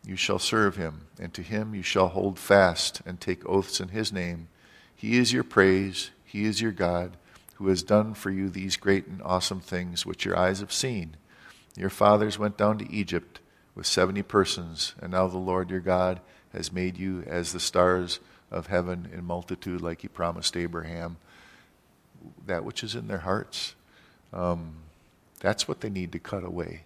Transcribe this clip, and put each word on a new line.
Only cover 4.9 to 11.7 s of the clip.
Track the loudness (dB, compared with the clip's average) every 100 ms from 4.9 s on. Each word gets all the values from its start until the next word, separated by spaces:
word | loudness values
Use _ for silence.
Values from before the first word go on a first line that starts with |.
| _
He | 0 2
is | 4
your | 2
praise, | 2 8 8 8 2 -6 -10 _
he | _ -2 -2
is | 0
your | -2
God, | 0 0 0 -2 -10 _ -20 -20 _
who | 2
has | 2
done | 4 4 4
for | -4 -4
you | -2 -4
these | -4 -6 -2
great | 4 2 2
and | -10
awesome | -2 0 0 -6
things | -6 -6 -4 -6 -6
which | -6
your | -2 2
eyes | 2 2
have | -4
seen. | -4 -2 -4 -8 -14 _ -20 -20 -20 _